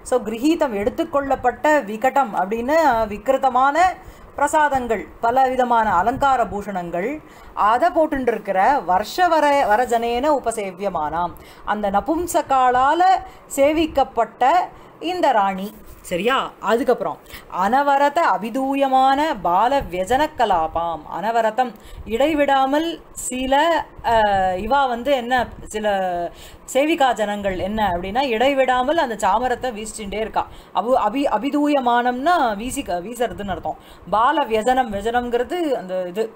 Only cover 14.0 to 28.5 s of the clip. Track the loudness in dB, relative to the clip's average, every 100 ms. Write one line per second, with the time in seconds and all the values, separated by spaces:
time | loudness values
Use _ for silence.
14 | 0 0 -4 2 4 4 0 -10 -20 -10
15 | -6 0 2 2 2 -2 -10 -14 -20 -20
16 | -6 -2 0 0 -2 -6 -2 0 2 0
17 | -2 -8 -14 -20 -10 -2 2 2 4 4
18 | 2 2 0 0 -2 -4 -2 0 2 4
19 | 4 2 0 -2 0 2 2 0 -2 -6
20 | 0 0 0 0 0 2 0 -4 -4 -6
21 | -8 -6 -2 0 0 0 -4 -6 -18 -16
22 | -8 0 0 2 2 2 2 0 -2 -8
23 | -14 -12 -10 -6 0 2 4 2 -2 -8
24 | 0 2 4 2 0 -2 0 2 2 -2
25 | -2 -2 0 -2 -2 -8 -10 -4 0 0
26 | -2 -4 -6 -10 -20 -20 -2 0 2 4
27 | 2 2 -2 -2 -4 -2 -4 0 0 0
28 | -2 -2 -2 2 2